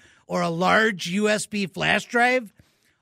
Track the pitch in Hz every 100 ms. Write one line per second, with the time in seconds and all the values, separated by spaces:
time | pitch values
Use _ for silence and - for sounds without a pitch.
0 | _ _ - 180 175 165 180 190 220 185
1 | 170 190 208 214 - 208 185 175 156 202
2 | - 240 247 254 214 - _ _ _ _